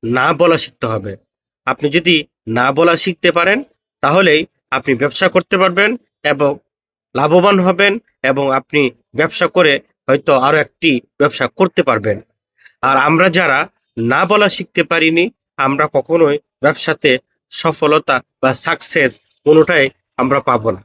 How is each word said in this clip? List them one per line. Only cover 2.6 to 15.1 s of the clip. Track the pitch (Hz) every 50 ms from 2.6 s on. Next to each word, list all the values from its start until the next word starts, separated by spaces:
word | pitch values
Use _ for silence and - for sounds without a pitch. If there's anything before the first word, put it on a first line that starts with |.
| 123 135 139
বলা | 143 165 170 170
শিখতে | 160 - 196 175 _ - 175 160
পারেন, | 175 170 185 202 254 285 _ _ _ _ _ _ _ -
তাহলেই | 135 151 185 196 170 151 156 175 - _ _ _ _
আপনি | - 135 - - 131
ব্যবসা | 113 135 143 - - 190 -
করতে | - 185 175 _ - 185
পারবেন | 185 185 175 185 202 208 247 240 _ _ _ _ _
এবং | 247 247 135 147 143 143 - _ _ _ _ _ _ _ _ _ _ _
লাভবান | 127 139 151 156 180 175 202 202 190
হবেন, | 180 185 185 175 202 202 202 233 _ _ _ _ -
এবং | 131 135 139 139 135 131
আপনি | - 123 _ - 151 143 127 - _ _ _ _
ব্যবসা | 117 156 170 - - 175
করে | 165 _ - 170 156 139 135 _ _ _ _ _
হয়তো | - 135 147 - - 143
আরো | 131 127 135 151 156
একটি | 147 - _ _ - 165 139 120 - _ _ _
ব্যবসা | 143 147 - - 135 120
করতে | _ - 196 180 _ - 165
পারবেন। | 135 120 110 101 110 101 101 - _ _ _ _ _ _ _ _ - _ _ -
আর | 131 135
আমরা | 135 131 151 160 160 180 190
যারা | 160 180 180 151 135 139 160 - _ _ _ _ _
না | - 113 117 127 147 185
বলা | 175 208 214 208 202
শিখতে | - - 185 - _ - 170
পারিনি, | - 170 165 160 160